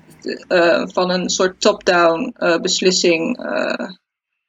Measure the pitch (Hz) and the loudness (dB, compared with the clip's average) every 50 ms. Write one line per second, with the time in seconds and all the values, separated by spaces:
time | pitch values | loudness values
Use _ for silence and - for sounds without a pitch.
0 | _ - - _ - - - - - - 185 175 170 170 - - 185 185 - 190 | _ -20 -20 _ -10 -10 -10 -8 -4 0 2 2 4 4 2 2 -2 -4 -2 -2
1 | 180 180 185 185 175 - - - 190 185 185 - - 214 202 - - 190 180 175 | -2 0 -2 -2 -2 -2 -2 0 0 -2 0 0 0 0 0 0 0 2 4 4
2 | 170 165 165 165 - - - - 180 175 165 170 170 185 - - 190 185 185 - | 4 4 2 0 -4 -8 -6 -2 0 0 0 0 0 -2 -2 0 0 0 2 2
3 | - 175 165 160 165 - - - - - - - - - - - - 190 180 _ | 2 2 2 2 0 -4 -4 -6 -6 -6 -4 -4 -2 -4 -4 -6 -8 -10 -12 _
4 | _ _ _ _ _ _ _ _ _ | _ _ _ _ _ _ _ _ _